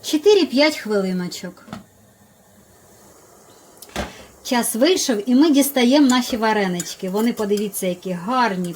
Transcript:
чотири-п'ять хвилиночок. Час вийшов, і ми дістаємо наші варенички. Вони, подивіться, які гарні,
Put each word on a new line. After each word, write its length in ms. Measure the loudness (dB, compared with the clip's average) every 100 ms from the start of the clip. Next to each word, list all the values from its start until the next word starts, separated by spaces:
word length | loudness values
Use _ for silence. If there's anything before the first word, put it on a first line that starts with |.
чотири-п'ять 720 | -4 0 4 4 2 2 0 0
хвилиночок. 880 | -4 -2 -2 -4 -6 -10 -14 -16 -18 -18 -20 _ _ _ _ _ _ _ _ _ _ -20 -20 -20 -20 -20 -20 -20 -20 -20 -12 -10 -10 -12 -20 -18
Час 320 | -4 -2 -2 2
вийшов, 540 | 2 2 0 -2 2
і 60 | 4
ми 140 | 6
дістаємо 580 | 4 2 2 4 4 4
наші 300 | 2 0 -2
варенички. 720 | 0 0 -2 -4 -8 -10 -6
Вони, 240 | -2 -2
подивіться, 540 | -2 -2 -2 -2 -4 -6
які 240 | -6 -6
гарні, 640 | -8 -4 0 0 -2 -6